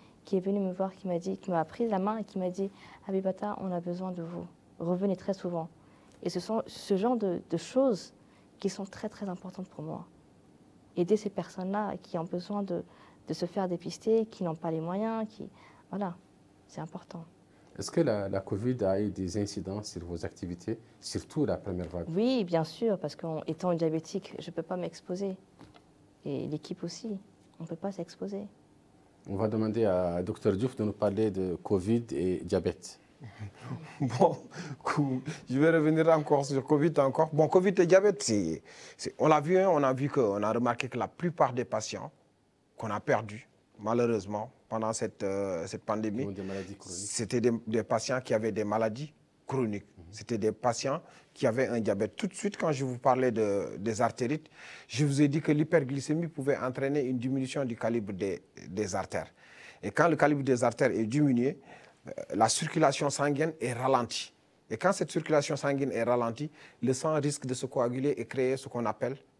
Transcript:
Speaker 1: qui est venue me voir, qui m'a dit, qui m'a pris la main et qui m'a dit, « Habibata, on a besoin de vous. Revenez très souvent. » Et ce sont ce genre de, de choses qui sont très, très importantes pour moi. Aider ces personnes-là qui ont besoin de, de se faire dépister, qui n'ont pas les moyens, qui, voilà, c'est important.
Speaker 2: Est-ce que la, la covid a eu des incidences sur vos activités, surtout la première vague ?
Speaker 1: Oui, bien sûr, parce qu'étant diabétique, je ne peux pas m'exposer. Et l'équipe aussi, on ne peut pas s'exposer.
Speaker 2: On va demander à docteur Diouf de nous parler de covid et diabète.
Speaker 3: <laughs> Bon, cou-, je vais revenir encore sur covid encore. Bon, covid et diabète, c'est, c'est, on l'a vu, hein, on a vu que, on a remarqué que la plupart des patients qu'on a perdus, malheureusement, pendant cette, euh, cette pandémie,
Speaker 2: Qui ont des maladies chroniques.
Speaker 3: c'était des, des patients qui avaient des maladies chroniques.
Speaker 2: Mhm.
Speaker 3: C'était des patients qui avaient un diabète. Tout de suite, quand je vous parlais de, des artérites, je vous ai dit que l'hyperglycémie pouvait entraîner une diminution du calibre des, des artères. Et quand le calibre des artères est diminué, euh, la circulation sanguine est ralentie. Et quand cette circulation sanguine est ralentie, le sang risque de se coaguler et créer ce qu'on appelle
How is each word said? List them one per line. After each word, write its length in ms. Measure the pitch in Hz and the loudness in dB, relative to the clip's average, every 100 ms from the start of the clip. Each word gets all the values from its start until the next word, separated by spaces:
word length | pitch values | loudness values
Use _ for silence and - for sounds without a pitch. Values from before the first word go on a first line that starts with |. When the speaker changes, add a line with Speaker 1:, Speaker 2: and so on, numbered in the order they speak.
| - - | -20 -16
Speaker 1:
qui 100 | - | -2
est 60 | 190 | 0
venue 180 | 190 202 | 0 0
me 140 | 190 | 0
voir, 200 | 185 190 | -2 -4
qui 140 | - 185 | -4 -4
m'a 120 | 170 | -4
dit, 180 | 190 190 | -2 -6
qui 140 | - | 0
m'a 120 | 170 | 0
pris 240 | 160 - 233 | 0 -2 0
la 120 | 190 | 0
main 180 | 196 220 | 0 -2
et 60 | |
qui 120 | - 190 | -6 -4
m'a 120 | 180 | -4
dit, « 200 | 185 196 - - - - | -2 -6 -6 -20 -16 -4
Habibata, 480 | 190 190 190 208 - | -2 0 -2 -6 -4
on 100 | 190 | -4
a 80 | 175 | -4
besoin 320 | 175 180 185 | -4 -6 -6
de 100 | 180 | -6
vous. 240 | 165 175 175 - _ - | -8 -8 -12 -16 _ -6
Revenez 380 | 165 180 196 | -2 0 0
très 180 | 185 - | 0 -2
souvent. » 360 | 190 180 170 160 - - - - - | -4 -2 -4 -6 -12 -20 -20 -20 -8
Et 60 | 180 | -4
ce 120 | 180 | -4
sont 200 | 175 220 - | -2 -2 -4
ce 300 | - - 190 | -8 -2 2
genre 180 | 233 | 2
de, 260 | 240 196 170 - | 2 0 -2 -2
de 80 | 170 | -6
choses 560 | - 262 269 190 - - - - - - | 0 4 4 2 -4 -20 -20 -20 -20 -6
qui 80 | 196 | -6
sont 140 | 196 | -4
très, 220 | 190 - 214 | -10 -8 -10
très 220 | - 202 | -8 -8
importantes 400 | 180 185 185 185 | -8 -10 -12 -12
pour 140 | - | -10
moi. 200 | 156 156 170 - - - - - - - - - | -8 -10 -12 -20 -20 -20 -20 -20 -20 -20 -8 -2
Aider 180 | 175 | 2
ces 140 | 208 202 | 2 0
personnes-là 640 | - 170 - 185 202 208 180 | -6 -8 -8 -4 -4 -4 -6
qui 140 | - 170 | -8 -6
ont 80 | |
besoin 360 | 170 180 180 208 | -4 -6 -6 -6
de, 220 | 196 175 - - - - - | -4 -6 -8 -18 -20 -18 -10
de 60 | |
se 120 | 156 | -6
faire 240 | 175 202 185 | -4 -2 -2
dépister, 560 | 175 165 - 220 226 | -4 -6 -6 2 2
qui 180 | 220 - | 0 -4
n'ont 120 | 175 | -4
pas 140 | 160 170 | -4 -4
les 120 | 160 | -4
moyens, 440 | 165 190 226 226 220 | -4 -4 -4 -4 -6
qui, 200 | - - - - - - | -10 -16 -16 -20 -20 -10
voilà, 240 | 190 190 175 _ _ - _ - | -6 -6 -8 _ _ -20 _ -18
c'est 140 | - | -14
important. 420 | 160 180 - 170 165 - _ - - - | -12 -14 -14 -16 -16 -20 _ -20 -20 -12
Speaker 2:
Est-ce 120 | - | -4
que 100 | - | 0
la, 260 | 147 104 98 | 2 2 0
la 140 | 95 | -4
covid 420 | - 101 120 127 | -2 -2 -2 0
a 160 | 95 95 | 2 2
eu 120 | 104 | 0
des 260 | 92 92 104 | -2 -2 -2
incidences 540 | 101 101 90 104 104 | -2 -4 -6 -6 -8
sur 120 | 87 | -10
vos 220 | 85 85 | -8 -8
activités, 520 | 92 - 87 87 - 113 - - | -8 -8 -8 -8 -6 -8 -10 -18
surtout 460 | - 101 - 160 | -8 -8 -6 -2
la 100 | 117 85 | 0 0
première 300 | 101 90 87 | -4 -6 -4
vague ? 200 | 87 85 | -6 -4
Speaker 1:
Oui, 340 | 170 240 254 | 0 2 0
bien 200 | 175 165 | 0 0
sûr, 320 | 156 - 233 185 | -2 -2 0 0
parce 160 | 147 | -4
qu'étant 560 | - 165 156 - 156 180 | -8 -6 -6 -6 -2 0
diabétique, 640 | 165 160 160 - 196 - - | 2 2 0 -4 -8 -8 -12
je 100 | 170 | -10
ne 40 | |
peux 100 | 170 | -8
pas 120 | 160 | -6
m'exposer. 640 | 180 170 - - 180 196 185 - - - - _ _ _ _ | -6 -6 -8 -8 -6 -4 -6 -14 -20 -20 -20 _ _ _ _
Et 220 | 151 135 131 | -6 -6 -4
l'équipe 360 | 151 - 180 | -6 -8 -8
aussi, 340 | 175 - 226 196 - _ _ - | -8 -8 -8 -10 -12 _ _ -14
on 40 | |
ne 40 | 165 | -12
peut 80 | |
pas 160 | 165 196 | -8 -8
s'exposer. 480 | 190 170 - 196 196 208 - _ _ _ _ _ _ - | -8 -12 -10 -10 -8 -12 -18 _ _ _ _ _ _ -8
Speaker 2:
On 60 | |
va 120 | 98 107 | -2 0
demander 340 | 110 110 110 | 2 2 2
à 380 | 110 90 90 87 | 4 4 2 0
docteur 300 | 92 113 110 | -2 0 2
Diouf 200 | 95 127 - | 2 0 0
de 80 | |
nous 80 | 107 | -2
parler 360 | 101 104 98 110 | 0 0 2 0
de 260 | 95 92 | 0 -2
covid 480 | 82 - 101 95 117 113 | -2 0 0 2 0 0
et 260 | 71 92 90 | -2 0 -2
diabète. 520 | 87 92 87 - - - _ - | 0 0 0 -4 -12 -20 _ -20
Speaker 3:
<laughs> 60 | 120 - 101 - - 127 - - | -18 -14 -14 -14 -12 -12 -10 -4
Bon, 360 | 135 123 175 139 - - 160 135 | -2 4 4 4 -10 -14 -12 -8
cou-, 380 | - - 139 127 143 - - | -2 0 0 0 -6 -10 -2
je 100 | 127 | 4
vais 100 | 165 | 6
revenir 360 | 165 151 160 160 | 6 4 4 6
encore 360 | 160 143 143 | 6 6 2
sur 180 | 143 135 | 4 0
covid 280 | 127 151 165 156 | 4 4 4 4
encore. 300 | 135 127 156 | 4 4 2
Bon, 140 | 147 151 | 4 6
covid 260 | 185 190 180 | 6 6 4
et 80 | |
diabète, 380 | 165 185 208 202 | 8 8 8 4
c'est, 380 | - 104 82 80 - - - | 2 2 2 -2 -8 -20 -20
c'est, 200 | - - - | -10 -8 2
on 80 | 147 | 6
l'a 140 | 151 | 6
vu, 160 | 147 185 | 6 4
hein, 120 | 190 | 4
on 120 | 156 | 4
a 100 | 135 | 4
vu 160 | 131 139 | 2 0
que, 100 | 143 | 2
on 220 | 107 101 | 2 2
a 80 | 104 | 2
remarqué 340 | 117 123 117 127 | 2 0 0 -4
que 100 | 120 | -4
la 100 | 95 | -4
plupart 460 | - 170 156 135 | -4 -4 2 2
des 120 | 123 | 2
patients 460 | 117 110 - 101 139 _ _ _ _ _ _ - | -2 -4 -4 -8 -10 _ _ _ _ _ _ -10
qu'on 140 | 110 | -6
a 80 | 101 | -4
perdus, 480 | - 113 110 107 - _ _ - | 0 0 0 -12 -16 _ _ -6
malheureusement, 720 | 104 120 120 110 98 104 120 _ - | 0 4 4 2 -2 -6 -6 _ -8
pendant 240 | 113 110 | -4 -2
cette, 300 | 110 110 - | -2 -4 -4
euh, 420 | 98 98 98 85 | -4 -2 -2 -4
cette 180 | 92 104 | -6 -8
pandémie, 400 | - 107 110 104 | -4 -2 -2 -2
Speaker 2:
Qui 60 | 104 | -6
ont 20 | |
des 100 | 98 | -6
maladies 320 | 95 98 90 | -8 -8 -10
chroniques. 220 | 101 - 90 | -14 -12 -10
Speaker 3:
c'était 420 | 104 - 107 123 | -8 -6 -2 2
des, 100 | 117 117 | 2 2
des 180 | - 113 | -2 -2
patients 360 | 104 113 - 127 | 0 -2 0 -4
qui 100 | - | 0
avaient 180 | 113 110 | 0 0
des 120 | 104 | -2
maladies 500 | 104 107 113 113 151 _ _ _ - | 0 2 0 -2 -10 _ _ _ -6
chroniques. 380 | 131 113 101 - - | -2 -2 -4 -10 -20
Speaker 2:
Mhm. 60 | 85 | -20
Speaker 3:
C'était 260 | 101 - 113 | -14 -6 0
des 140 | 107 | 0
patients 500 | - 120 117 135 156 - - _ | 0 -2 0 -2 -4 -8 -20 _
qui 140 | - 127 | 0 2
avaient 200 | 117 131 | 2 2
un 120 | 120 | 2
diabète. 360 | 107 101 107 | 0 2 0
Tout 120 | - 202 | -2 -6
de 60 | |
suite, 240 | - 208 - | -4 -6 -2
quand 140 | 170 | -2
je 120 | 135 | 0
vous 120 | 135 123 | -2 0
parlais 340 | 139 127 127 | 2 4 4
de, 460 | 113 104 98 69 58 | 2 2 2 -2 -4
des 240 | 104 107 | -4 0
artérites, 460 | 117 - 120 156 - - - - - | 0 0 -2 -2 -6 -20 -20 -20 -8
je 180 | 113 | 0
vous 160 | 147 139 | 2 4
ai 60 | 147 | 4
dit 140 | 151 | 4
que 100 | 156 | 2
l'hyperglycémie 760 | 147 - 170 131 139 131 156 165 | 2 4 2 2 -4 -2 -2 -2
pouvait 300 | - 135 131 | -4 -2 0
entraîner 440 | 127 127 139 147 | -2 -2 0 0
une 140 | 131 127 | 0 -2
diminution 460 | 127 135 131 147 | 0 -2 -2 -4
du 100 | 131 | -4
calibre 380 | 117 113 117 101 | -2 0 0 -2
des, 280 | 95 98 85 _ - 53 | -4 -4 -4 _ -18 -10
des 240 | 92 101 | -4 -2
artères. 380 | 95 95 92 78 _ - - - - | -2 -4 -6 -8 _ -20 -20 -20 -10
Et 100 | 98 | -4
quand 160 | - 170 | 4 4
le 80 | |
calibre 280 | 151 147 147 | 6 4 4
des 200 | 135 123 | 2 4
artères 280 | 120 - 135 | 2 4 2
est 140 | 95 | 2
diminué, 540 | 110 143 147 120 131 - - - - _ - | 0 4 4 4 2 -2 -14 -20 -20 _ -14
euh, 40 | - - | -12 -4
la 140 | 101 113 | 2 4
circulation 600 | - 156 165 151 139 143 | 2 -2 2 2 4 -2
sanguine 440 | - 143 139 160 160 | 0 0 0 -2 -2
est 120 | 117 | -4
ralentie. 600 | 113 131 131 117 - - _ _ _ - | 0 4 4 2 -6 -10 _ _ _ -8
Et 60 | 113 | 0
quand 140 | 185 | 2
cette 200 | 196 156 | 2 0
circulation 440 | - 156 156 143 | -2 2 2 2
sanguine 360 | 143 143 139 135 | -2 0 0 0
est 100 | 113 | 0
ralentie, 460 | 117 123 117 117 151 - - - | 2 2 0 -4 -10 -10 -20 -4
le 100 | 120 | 0
sang 200 | 127 160 156 | 0 2 0
risque 240 | 143 143 | 0 -2
de 80 | 127 | -4
se 120 | 127 127 | -4 -4
coaguler 480 | 139 120 123 139 143 | 0 0 0 0 -2
et 80 | |
créer 320 | 110 127 127 135 | -4 0 0 0
ce 100 | - | -4
qu'on 180 | 123 | -4
appelle 300 | 113 - 120 139 - | -2 -2 -4 -6 -14